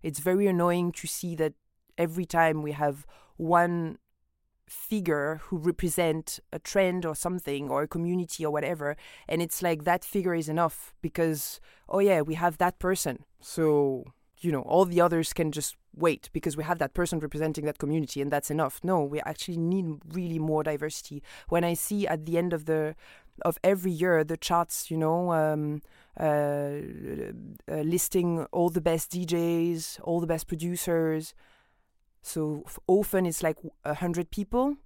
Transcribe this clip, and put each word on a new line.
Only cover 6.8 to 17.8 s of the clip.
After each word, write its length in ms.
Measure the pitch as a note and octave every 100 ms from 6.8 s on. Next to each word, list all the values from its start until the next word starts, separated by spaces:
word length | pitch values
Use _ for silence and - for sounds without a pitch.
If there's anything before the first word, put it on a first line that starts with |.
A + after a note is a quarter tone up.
| F#3 F3+ E3+
or 100 | D3+
something 540 | F3 F3+ D3+ C#3 C#3+
or 120 | C#3
a 60 | D3+
community 580 | E3 E3+ F3+ F3 - D#3
or 60 |
whatever, 440 | D3+ C#3+ E3 D3 D3 - - -
and 140 | D#3+
it's 220 | E3+ -
like 200 | F3+ D#3+
that 220 | D3+ F3+ -
figure 300 | G3+ F#3 E3
is 120 | D3+
enough 460 | D#3 E3+ - - -
because, 580 | E3 - E3 D3+ - - - - -
oh 100 | G3
yeah, 220 | G3+ F3+
we 140 | D3+ D#3+
have 240 | F3 D#3
that 180 | F3+ -
person. 480 | F3+ F#3+ D#3+ B2+ - _
So, 640 | - - D#3+ D3 C#3 C3 B2 _ _ _
you 120 | E3+
know, 100 | C#3+
all 240 | - E3+ F#3
the 160 | F3
others 320 | E3+ E3 D#3+
can 180 | - D#3+
just 240 | D3 - - _ -
wait 340 | E3 - -
because 240 | D#3+ E3+ D3
we 60 |
have 140 | D#3 F3
that 160 | C#3
person 260 | - F3 E3
representing 460 | D3 D3 D#3 D3+ D3
that 140 |
community 420 | D3